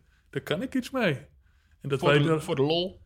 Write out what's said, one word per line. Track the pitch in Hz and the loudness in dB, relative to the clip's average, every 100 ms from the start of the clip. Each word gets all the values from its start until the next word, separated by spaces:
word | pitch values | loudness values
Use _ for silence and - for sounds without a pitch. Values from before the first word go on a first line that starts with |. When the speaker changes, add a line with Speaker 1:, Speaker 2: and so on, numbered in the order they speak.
| _ _ _ | _ _ _
Speaker 1:
daar | 139 | -8
kan | - 160 | -4 -4
ik | 254 | -2
iets | 262 240 | -4 -4
mee." | 262 202 135 - _ _ _ _ _ | -2 0 -2 -8 _ _ _ _ _
En | 139 | -4
dat | 135 | 0
Speaker 2:
Voor | 170 | 4
Speaker 1:
wij | 147 | 4
Speaker 2:
de, | |
Speaker 1:
daar | 151 160 | 4 0
Speaker 2:
voor | - 143 | -2 0
de | |
lol? | 143 165 185 - | 2 2 -2 -8